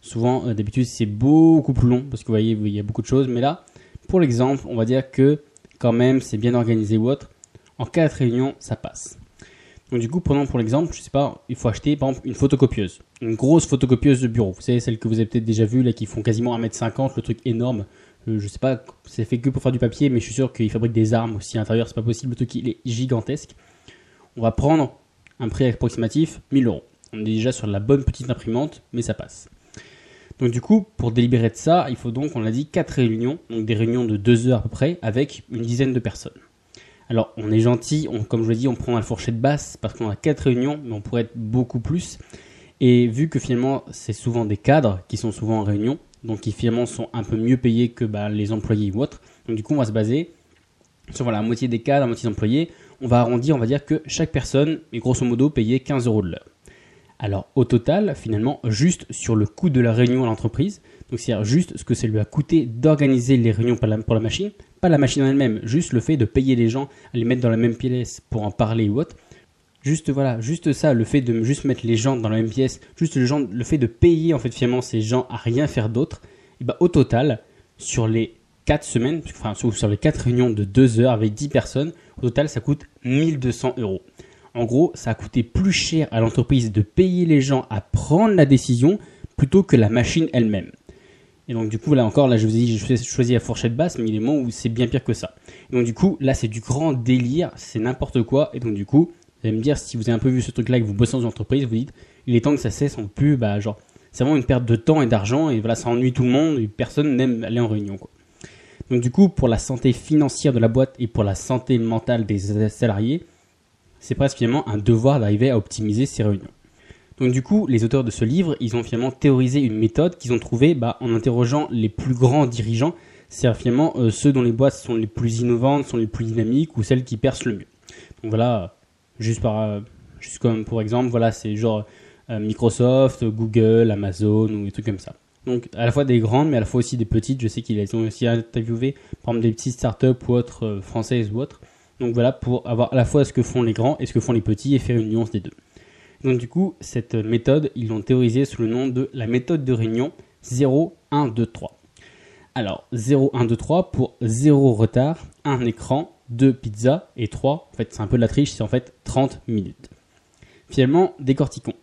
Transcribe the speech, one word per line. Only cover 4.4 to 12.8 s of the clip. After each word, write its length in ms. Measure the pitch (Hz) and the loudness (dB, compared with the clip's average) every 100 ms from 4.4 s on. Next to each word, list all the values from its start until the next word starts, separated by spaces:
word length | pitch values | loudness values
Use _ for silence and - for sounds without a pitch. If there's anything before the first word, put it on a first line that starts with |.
| 127 139 - | 2 0 -4
on 80 | 117 | -2
va 100 | 113 | 0
dire 240 | 127 131 | 0 0
que 320 | - 135 147 - _ _ _ | 2 4 4 -2 _ _ _
quand 120 | 123 | 0
même, 300 | 117 123 131 | 4 4 2
c'est 160 | 127 110 | 0 -2
bien 160 | 120 | 0
organisé 440 | 120 113 113 107 110 | 2 2 0 2 2
ou 120 | 113 | 2
autre. 220 | 139 - _ _ - _ - | -2 -6 _ _ -20 _ -12
En 60 | 127 | -4
quatre 280 | - 160 | 0 0
réunions, 400 | - 127 120 131 - | 2 0 0 -2 -4
ça 160 | - - | -10 -10
passe. 420 | - - - - - _ - - - - _ | -10 -14 -18 -20 -20 _ -20 -20 -20 -20 _
Donc 80 | 123 | -4
du 80 | 117 | -2
coup, 140 | 165 | -2
prenons 240 | 170 143 139 | 0 0 0
pour 120 | 127 | -2
l'exemple, 360 | 110 135 165 | 0 0 -2
je 80 | - | -6
sais 80 | - | -6
pas, 340 | 139 143 - - | -2 -2 -4 -10
il 80 | 127 | -6
faut 100 | 120 | -4
acheter 300 | 101 139 147 | -2 -2 0
par 100 | 135 | -2
exemple 180 | 131 - | -4 -8
une 80 | |
photocopieuse. 680 | 123 135 139 123 - | 0 2 4 2 2